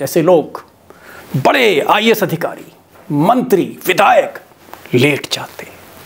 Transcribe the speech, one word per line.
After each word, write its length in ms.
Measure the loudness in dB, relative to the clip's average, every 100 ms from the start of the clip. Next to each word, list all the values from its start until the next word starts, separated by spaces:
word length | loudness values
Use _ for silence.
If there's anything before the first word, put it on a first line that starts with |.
जैसे 220 | -2 0
लोग, 400 | 4 2 2 -10 -20 _ _ -20 -20 -20 -8 -2
बड़े 440 | 0 2 2 2
आईएएस 420 | 2 0 2 0
अधिकारी, 440 | 0 -4 -6 -10 -20 -20 _ -20 -6
मंत्री, 520 | -2 2 0 2 0 0 -6 -4
विधायक 520 | 0 4 2 0 -6 -20 _ -20 -20 -4
लेट 320 | 0 0 -2 -6
जाते, 340 | -10 -10 -16 -20 -20 -20 -20